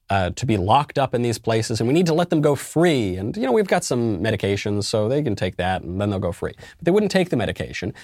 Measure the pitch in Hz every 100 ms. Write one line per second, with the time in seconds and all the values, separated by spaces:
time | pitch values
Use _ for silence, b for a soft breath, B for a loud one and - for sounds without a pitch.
0 | _ 98 90 87 - 107 92 123 147 -
1 | 135 120 120 113 - 113 110 110 117 151
2 | 180 160 175 160 151 139 - - 175 143
3 | 104 90 101 208 262 233 202 190 - 123
4 | 117 98 107 107 98 101 107 101 101 113
5 | 107 139 147 101 95 - 87 92 - 92
6 | 104 98 87 85 - - - - - 196
7 | 208 190 175 131 95 80 69 62 87 -